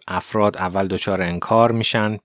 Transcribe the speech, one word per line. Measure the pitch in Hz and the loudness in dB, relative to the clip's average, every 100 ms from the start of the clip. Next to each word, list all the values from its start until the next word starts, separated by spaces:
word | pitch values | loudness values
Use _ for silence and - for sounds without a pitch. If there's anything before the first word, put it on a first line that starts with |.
| - | -4
افراد | - - 110 104 - | -8 -4 0 0 0
اول | 92 95 98 | -4 -2 -2
دچار | 92 - 95 | -2 -2 -2
انکار | 87 87 - 113 117 | -2 -4 2 4 4
می‌شن، | 113 110 117 107 107 | 2 0 0 0 -2